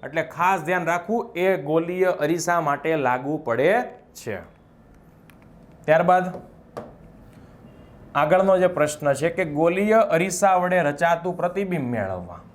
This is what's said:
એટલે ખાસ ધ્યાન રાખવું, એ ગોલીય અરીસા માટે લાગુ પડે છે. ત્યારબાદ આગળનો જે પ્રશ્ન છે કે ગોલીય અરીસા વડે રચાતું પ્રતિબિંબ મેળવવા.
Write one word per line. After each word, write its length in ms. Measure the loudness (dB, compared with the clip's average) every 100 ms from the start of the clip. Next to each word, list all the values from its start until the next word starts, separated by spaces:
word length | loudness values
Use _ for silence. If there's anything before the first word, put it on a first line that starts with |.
| -6
એટલે 180 | -4 -6
ખાસ 340 | -2 0 0 0
ધ્યાન 200 | -2 0
રાખવું, 400 | -2 -2 -4 -4 -2
એ 20 | 0 0 0
ગોલીય 440 | -2 0 0 0 0 0
અરીસા 320 | -2 0 0 0
માટે 240 | -2 0 0 0
લાગુ 300 | 0 -2 -6 -4
પડે 240 | 0 2 2 -2 -12 -20 -16
છે. 180 | -10 -10 -12 -20 _ _ -20 -20 -20 -20 -20 -20 -20 -20 -20 -16 0
ત્યારબાદ 420 | 2 4 2 2 -8 -16 -20 -18 -18 -18 -20 -20 -20 -20 -20 -20 -20 -20 -20 -20 -20 -8 -2
આગળનો 340 | 2 4 4 4
જે 60 | 2 2
પ્રશ્ન 320 | -2 0 -2 0
છે 100 | 0 -2
કે 100 | -4 0
ગોલીય 420 | 0 2 2 4 4 2
અરીસા 340 | 0 2 2 4 2
વડે 180 | 2 0
રચાતું 480 | 0 0 0 -2 -4
પ્રતિબિંબ 480 | -4 -2 -4 -4 -4 -4
મેળવવા. 460 | -4 -6 -10 -16 -20